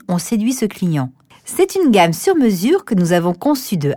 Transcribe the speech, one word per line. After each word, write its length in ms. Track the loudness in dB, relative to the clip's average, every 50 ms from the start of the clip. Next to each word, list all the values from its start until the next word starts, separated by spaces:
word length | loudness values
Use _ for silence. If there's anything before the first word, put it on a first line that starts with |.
| -4
ont 120 | -4 -4 -4
séduit 340 | -2 -2 -4 -2 0 -2 -2
ce 120 | -2 -4
client. 460 | -4 -4 -4 -2 -2 -2 -2 -4 -4 -8 _ _ _ _ _ -18
C'est 320 | -10 0 0 0 0 0
une 160 | 0 2 4
gamme 220 | 4 4 4 2 2
sur 240 | 0 0 0 2
mesure 480 | 4 2 2 2 0 0 0 0 0 0
que 100 | -2 0
nous 160 | 0 2 2
avons 220 | 2 2 2 0 -2
conçue 420 | -2 0 -2 -2 -2 -2 -4 -4
de 180 | -2 -2 -4 -4